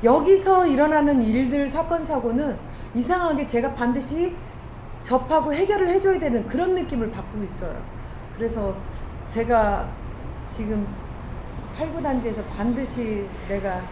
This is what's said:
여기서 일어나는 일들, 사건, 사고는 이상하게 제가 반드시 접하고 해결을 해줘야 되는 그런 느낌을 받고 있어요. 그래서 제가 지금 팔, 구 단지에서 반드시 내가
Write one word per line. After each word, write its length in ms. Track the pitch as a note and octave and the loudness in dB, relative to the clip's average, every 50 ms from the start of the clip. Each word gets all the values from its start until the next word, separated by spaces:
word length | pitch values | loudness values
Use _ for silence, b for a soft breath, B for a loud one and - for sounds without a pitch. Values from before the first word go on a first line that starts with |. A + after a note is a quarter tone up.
| - | 6
여기서 600 | A#3 B3+ D#4+ D4 F4 G4 F#4+ - F#4+ F#4+ F#4 F4+ | 6 6 6 8 8 6 8 8 6 6 6 6
일어나는 560 | E4+ C4+ B3+ D4 D4+ D#4 D4+ D4 C#4+ D4 C4 | 6 6 6 4 6 6 4 4 6 4 4
일들, 480 | A#3 G#3+ A3 B3 C4+ B3 C4+ C#4+ C#4+ C4+ | 4 4 4 2 2 2 2 0 0 0
사건, 340 | - D#4 D#4+ D#4+ E4+ E4+ D#4 | 0 -2 0 0 0 -2 0
사고는 540 | - D#4 C4 G#3+ A#3 A3+ B3+ D4+ C#4+ G#3 - - B B B B B - | 0 -2 0 0 0 0 0 0 -2 -4 -6 -8 B B B B B -4
이상하게 500 | A#3 B3 A#3 F4+ F4+ F4 E4+ D4+ C#4 C#4+ | -4 0 0 0 2 2 0 0 0 -2
제가 300 | A3+ - A#3+ A#3 C4+ - | 0 0 0 0 0 -2
반드시 600 | - B3 A#3+ B3 C#4 C4 - C#4+ D#4+ F4 F#4 E4+ - B B B B B B B B - - - - - | -2 0 0 0 0 -2 -4 -2 -2 -2 -2 -2 -6 B B B B B B B B -12 -12 -12 -12 -4
접하고 500 | - A#3+ B3+ B3 - D#4 D#4 - D4+ C#4+ | 0 0 0 2 4 2 2 2 2 2
해결을 360 | D4+ F#4+ F#4+ G#4 G4+ F#4+ F4 | 2 2 2 4 2 4 4
해줘야 300 | F4 F#4+ F#4+ F#4+ F#4+ D#4+ | 4 4 4 4 2 4
되는 240 | E4 D4 A#3 A#3 G3 - | 2 2 0 0 -2 0
그런 260 | - C4 F4 F#4 F#4 | 0 0 2 2 2
느낌을 380 | F4+ D#4+ - C#4 A#3+ A3+ A3 | 0 0 -2 -2 -2 -2 -2
받고 320 | A3 F#3+ - - - G#3+ G3+ | -4 -8 -10 -8 -8 -8 -6
있어요. 360 | F3+ - - F#3 E3+ D3+ - - - - B B B B B B - - | -6 -6 -8 -6 -6 -6 -8 -10 -10 -10 B B B B B B -12 -6
그래서 400 | - A3+ A3+ A#3 A3+ G#3 G3 - - B B B B B B - - - - | -4 -4 -2 -2 -2 -2 -2 -2 -4 B B B B B B -8 -10 -10 -6
제가 600 | - A3+ - A3 B3 A3+ G#3+ G#3 G3+ - - - - - - - - - - - - - - | -2 -2 2 4 6 6 6 4 2 0 -2 -4 -6 -8 -8 -10 -8 -8 -8 -10 -8 -8 -10
지금 420 | - - - A3 G#3 A3 G#3+ G3+ G3+ G3 G3 - - - - - - - - - - - - - - - - | -10 -6 -6 -4 -2 -2 -2 -2 -4 -6 -8 -10 -10 -10 -10 -10 -10 -10 -10 -10 -10 -10 -10 -10 -10 -6 -6
팔, 140 | D4+ D#4+ | -6 -4
구 100 | D#4+ E4 | -4 -4
단지에서 420 | C#4 D4 C4+ B3 A3+ A#3 G#3+ G#3+ G3 | -2 0 0 0 0 -2 -4 -4 -6
반드시 800 | - - - G#3 A#3+ A#3+ B3 C4+ - - B3 A#3+ A3 G#3+ G3+ G3+ G3 - - - - | -8 -6 -2 0 0 0 0 -2 -4 -4 -4 -4 -2 -2 -4 -4 -6 -8 -10 -6 -4
내가 340 | G3 G3+ F#3+ G3 F#3 F3+ F3+ - | -4 -2 -2 -2 -4 -4 -6 -8